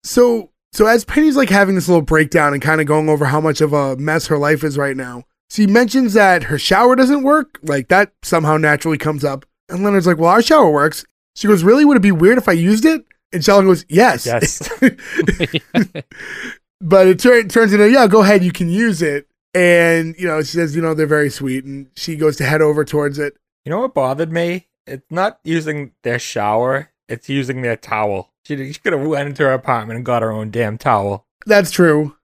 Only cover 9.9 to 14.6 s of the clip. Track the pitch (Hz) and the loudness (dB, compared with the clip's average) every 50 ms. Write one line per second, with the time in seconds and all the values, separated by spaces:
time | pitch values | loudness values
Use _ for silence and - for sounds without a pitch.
9.9 | 202 196 165 180 175 151 165 170 190 226 233 - 320 302 247 165 151 143 143 160 | 0 2 2 2 0 2 2 4 4 2 4 4 4 4 4 4 2 2 0 -2
10.9 | - - - _ _ _ _ _ _ - - 202 214 175 160 196 240 285 302 294 | -2 -6 -18 _ _ _ _ _ _ -6 2 2 2 4 4 4 4 6 6 4
11.9 | 285 240 185 202 185 156 165 196 240 254 - - 180 165 165 185 214 220 220 311 | 4 4 4 2 2 4 4 4 4 2 2 0 0 2 2 2 2 2 2 2
12.9 | 320 302 _ _ _ _ _ _ - 180 143 214 202 202 190 190 180 175 - _ | 0 0 _ _ _ _ _ _ -8 -2 0 4 4 4 4 4 2 0 -2 _
13.9 | 151 185 240 240 139 120 - 123 117 117 - - - - | 2 2 4 4 2 -2 -4 -4 -2 -2 -2 -2 -4 -8